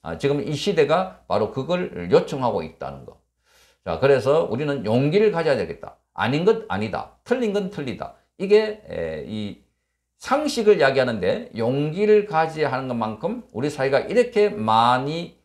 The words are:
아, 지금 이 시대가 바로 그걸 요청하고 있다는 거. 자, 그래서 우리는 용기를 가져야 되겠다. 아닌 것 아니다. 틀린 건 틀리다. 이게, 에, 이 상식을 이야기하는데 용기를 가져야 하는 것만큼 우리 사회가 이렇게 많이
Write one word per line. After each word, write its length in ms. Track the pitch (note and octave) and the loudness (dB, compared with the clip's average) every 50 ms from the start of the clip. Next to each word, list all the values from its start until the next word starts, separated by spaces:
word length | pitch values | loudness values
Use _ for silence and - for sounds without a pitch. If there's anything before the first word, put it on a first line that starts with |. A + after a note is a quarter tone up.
아, 160 | _ D#2 E2+ D#2+ | _ -10 -10 -2
지금 280 | - C#3 C#3+ D3 - | -2 0 0 0 -2
이 80 | - D#3 | -4 -6
시대가 680 | C3+ - G3+ F#3 D#3+ D3 C#3 D#3 F3+ F#3+ F#3+ - - _ | -4 -2 -2 2 2 2 4 2 0 0 -4 -8 -18 _
바로 240 | _ F2 G#2 G#2+ - | _ 0 0 0 -2
그걸 600 | - C3 C3 - F3 F3+ F3+ F3+ - F2 F2 F2 | -4 -8 -4 -2 -2 -2 -4 -6 -8 -8 -2 4
요청하고 500 | G2+ E3 - - - C#3 C3 A#2+ G#2 F#2+ | 4 4 4 2 -6 -2 -2 -2 -2 -2
있다는 440 | D#2+ D#2 - _ C2+ C#2 C#2 C#2 B1+ | -6 -6 -10 _ -10 -10 -10 -12 -16
거. 140 | A1 - _ _ _ _ _ _ _ _ _ _ _ _ _ _ | -20 -20 _ _ _ _ _ _ _ _ _ _ _ _ _ _
자, 140 | F#2 E2 D#2+ | -6 -4 0
그래서 480 | - C#3 C#3 B2+ G#2 B2+ D3 D#3+ E3+ - | 4 4 4 4 4 2 2 2 2 0
우리는 340 | G#2+ B2 D3+ D3 C#3+ C#3 F#2 | -2 -4 -2 -4 -4 -4 -2
용기를 480 | G#2 A2 B2 C#3 D3 D#3+ G3+ A3 G#3+ | 0 0 2 2 2 2 4 2 2
가져야 240 | E3+ E3+ E3 D#3 C#3 | 2 0 0 0 0
되겠다. 400 | A#2+ - - - - - - - _ _ _ | 0 -2 -6 -8 -14 -14 -18 -18 _ _ _
아닌 320 | _ - G2+ A2+ C3+ D3+ F3 | _ -4 -2 0 0 2 2
것 200 | G3+ A3 A3 - - | 2 2 2 -2 -6
아니다. 480 | F#3 G2 G#2+ A2 - A#1+ G#1+ - _ _ _ | -4 -4 -4 -4 -6 -6 -8 -10 _ _ _
틀린 280 | - A#3+ C4 B3 G#3+ | -4 -2 -2 -2 -2
건 180 | F#3+ G#3 G3 F3+ | -2 -2 -4 -4
틀리다. 440 | - - C#3+ B2+ G2+ - - - - _ _ _ _ _ | -8 -8 -8 -8 -8 -8 -10 -14 -14 _ _ _ _ _
이게, 440 | F#3 G3 G#3 G#3+ A3 G#3+ G#3+ - - D#2+ | 0 4 4 4 4 2 -6 -10 -14 -10
에, 360 | E2 E2 E2 D#2+ D#2+ D#2 C#2+ | -8 -6 -6 -6 -6 -8 -10
이 360 | E2 G#2+ G#2+ G#2+ G2+ - - _ _ _ _ _ _ _ _ _ _ _ _ | -8 -8 -8 -8 -8 -10 -14 _ _ _ _ _ _ _ _ _ _ _ _
상식을 600 | - - B3+ D4 D4+ C#4+ - B3 G#3+ G#3 G#3 E3+ | -4 -2 -2 0 0 -2 -2 0 4 4 6 6
이야기하는데 760 | D3 C3+ B2+ C3 B2+ B2 A#2 G#2 F2+ - - - - - - | 6 4 4 4 2 2 0 -2 0 0 0 -2 -4 -10 -6
용기를 720 | A2 A2+ A2+ C3 C#3 D3 D#3 D#3 F#3 G#3 G#3 G#3+ G#3 G3 | -4 -2 0 0 0 -2 -2 -2 0 4 4 4 4 4
가져야 460 | - - D#3+ D#3+ D#3 D3 D#3 D3+ C#3 | 2 0 0 0 0 -2 -2 -2 -2
하는 160 | B2+ B2+ C3+ B2+ | -2 -4 -4 -4
것만큼 560 | A#2+ A#2 A2+ A2 A2 G#2 - F3 A3+ B3+ - _ | -4 -4 -4 -4 -4 -6 -6 -6 -6 -6 -12 _
우리 160 | _ G#2+ C3 D3+ | _ -6 -4 -4
사회가 300 | C#3 - C3 C3+ C3+ C3 | -2 -2 -2 2 2 0
이렇게 480 | - - E3 A#3+ A#3+ - - G#3 G#3 G#3 | 0 2 2 2 2 2 2 2 2 2
많이 920 | D3+ A2 A2 A2 A2 A2+ A#2 A#2+ B2 B2+ C3+ C#3+ D#3 E3+ E3+ - - _ _ | 2 -2 0 4 4 6 6 6 4 2 0 -4 -6 -6 -8 -10 -14 _ _